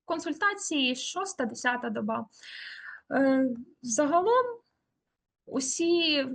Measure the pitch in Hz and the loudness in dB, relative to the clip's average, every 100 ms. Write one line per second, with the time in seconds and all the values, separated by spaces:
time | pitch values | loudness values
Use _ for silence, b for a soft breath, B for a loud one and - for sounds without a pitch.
0 | - 330 330 294 403 392 - 302 254 254 | -6 -4 -4 0 0 0 -2 0 0 0
1 | - 359 392 - 233 - 247 247 240 220 | -4 -6 -6 -4 -4 -2 -2 -2 -4 -4
2 | 214 226 226 B B B B B B B | -4 -4 -6 B B B B B B B
3 | B 269 269 262 262 233 - _ 247 294 | B 2 4 4 2 -2 -10 _ -4 0
4 | 285 339 392 494 494 466 _ _ _ _ | 4 4 6 4 2 -4 _ _ _ _
5 | _ _ _ _ - 262 269 - 339 339 | _ _ _ _ -6 -4 -2 0 2 4
6 | 330 294 262 | 4 2 0